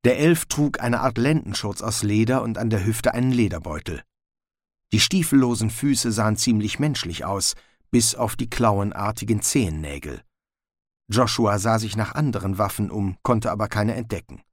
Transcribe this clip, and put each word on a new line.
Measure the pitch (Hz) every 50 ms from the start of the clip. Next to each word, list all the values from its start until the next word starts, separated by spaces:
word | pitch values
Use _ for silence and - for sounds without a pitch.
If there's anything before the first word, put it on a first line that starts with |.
| -
Der | 120 123 -
Elf | 147 165 170 165 -
trug | - - 151 147 143 - -
eine | - 120 120 -
Art | - 131 117
Lendenschurz | 117 120 143 160 156 - - 104 - - 101 101 -
aus | - 113 107 - -
Leder | 104 104 110 113 113 127 131 117
und | 113 110 -
an | 113 113
der | 110 101 92
Hüfte | 110 110 - - 127 -
einen | 120 127 131
Lederbeutel. | 127 120 113 98 92 80 78 85 76 76 - - 82 67 - _ _ _ _ _ _ _ _ _ _ _ _ _ _ _ _ _ -
Die | -
stiefellosen | - - 190 190 160 - 139 135 127 120 120 113 113 107
Füße | 113 - - 143 135 123 - 120
sahen | 107 113 107 107 104
ziemlich | 107 - 127 113 107 104 107 -
menschlich | - 143 151 135 - - 87 82 - -
aus, | 92 98 98 - - - - _ _ _ _ _ _
bis | - 120 117 - -
auf | - 120 110 -
die | - 120 107
klauenartigen | - - 120 107 104 98 101 104 - - 101 104 107 - 104 107 110 -
Zehennägel. | - - - 143 110 85 78 78 78 73 71 71 - 73 65 - _ _ _ _ _ _ _ _ _ _ _ _ _ _ _ _ _ -
Joshua | 104 120 123 107 - - 117 104 101
sah | 104 98 117 113 110
sich | 113 107 107
nach | 113 107 - -
anderen | 139 151 143 104 98 90 95 95 95
Waffen | 104 98 - - 104 -
um, | - 107 101 95 87 _ _
konnte | - 123 110 107 -
aber | 87 104 107
keine | - - 110 104 110 101
entdecken. | - - 113 107 87 - - - - _ _